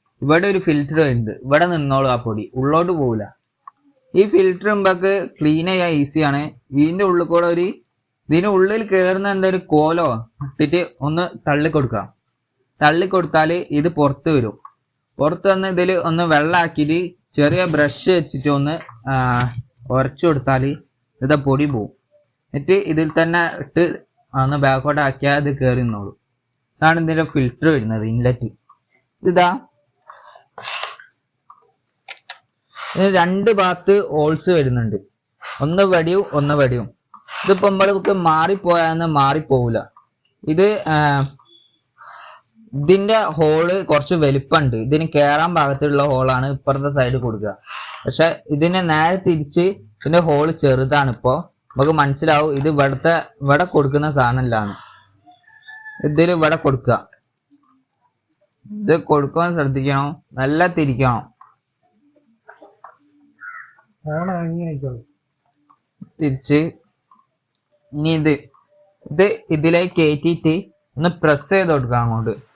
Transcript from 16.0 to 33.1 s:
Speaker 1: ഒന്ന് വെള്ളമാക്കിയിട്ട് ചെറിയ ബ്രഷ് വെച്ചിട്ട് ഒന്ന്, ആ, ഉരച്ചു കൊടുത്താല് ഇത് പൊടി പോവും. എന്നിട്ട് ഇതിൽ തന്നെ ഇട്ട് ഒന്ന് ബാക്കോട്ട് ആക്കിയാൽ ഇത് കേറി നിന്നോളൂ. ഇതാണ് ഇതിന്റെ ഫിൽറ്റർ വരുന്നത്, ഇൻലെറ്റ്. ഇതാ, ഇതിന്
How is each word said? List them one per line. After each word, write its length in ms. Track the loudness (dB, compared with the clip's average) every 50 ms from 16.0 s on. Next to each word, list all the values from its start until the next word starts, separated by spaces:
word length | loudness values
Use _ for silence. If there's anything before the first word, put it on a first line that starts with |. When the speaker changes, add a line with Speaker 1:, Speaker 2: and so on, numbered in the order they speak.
| 0 -2
Speaker 1:
ഒന്ന് 180 | 0 0 2 2 2
വെള്ളമാക്കിയിട്ട് 680 | 2 2 2 2 0 0 0 0 -2 -2 0 0 -2 -2 -6 -10 _ _ _ -2
ചെറിയ 260 | 0 2 2 2 2 0 0 2
ബ്രഷ് 360 | 0 0 0 0 -4 0 2 2
വെച്ചിട്ട് 340 | 2 0 -2 -8 -4 -2 0 0
ഒന്ന്, 180 | 0 0 -2 -4 -6 -10 -14 -20 -14 -8 -4
ആ, 40 | -2 -2 0 0 0 0 -2 -2 -4 -8 -14 _ _ _ -10 -4 -2
ഉരച്ചു 300 | -2 -2 -2 -4 0 0
കൊടുത്താല് 440 | 2 2 2 0 0 0 0 0 -2 -4 -6 -12 _ _ _ _ _ _ -6 0
ഇത് 100 | 0 0 0 2
പൊടി 200 | 0 0 0 0 0 -2
പോവും. 180 | -4 -6 -6 _ _ _ _ _ _ _ _ _ _ _ _ -10
എന്നിട്ട് 220 | -8 0 2 2 2 2 0
ഇതിൽ 180 | 0 0 0 0 0 0
തന്നെ 240 | 0 2 2 0 -2 -2 -4 -8 -12
ഇട്ട് 220 | -6 0 0 0 0 0 -6 -14 _ _ _ _ _ -2 -2 0
ഒന്ന് 140 | 0 0 0 2
ബാക്കോട്ട് 360 | 2 2 2 0 -2 0 0
ആക്കിയാൽ 360 | 0 -2 -2 -2 0 0 0 0 0
ഇത് 160 | -2 -2 0
കേറി 220 | 0 0 0 0 -2
നിന്നോളൂ. 300 | -2 -4 -6 -8 -12 -14 _ _ _ _ _ _ _ _ _ _ _ _
ഇതാണ് 240 | 0 2 2 2 2 0
ഇതിന്റെ 200 | -2 0 -2 -2 -2 0
ഫിൽറ്റർ 340 | 0 0 0 -2 0 0 2 2
വരുന്നത്, 300 | 2 0 -2 -4 -4 -4 -2 -2
ഇൻലെറ്റ്. 360 | 0 0 0 0 -2 -6 -12 -12 _ _ _ _ _ _ _ _ _ _ _ _ _ -2 0
ഇതാ, 180 | 2 4 2 2 0 -4 -8 _ _ _ _ _ _ _ _ _ -20 -20 -20 -20 -20 -20 _ _ _ -18 -14 -12 -12 -12 -12 -12 -14 -18 -20 _ _ _ _ _ _ _ _ _ -20 _ _ _ _ _ _ _ _ _ _ -20 -20 _ _ -20 -20 -20 _ _ _ _ _ _ _ -16 -14 -10 -2
ഇതിന് 160 | 0 0 2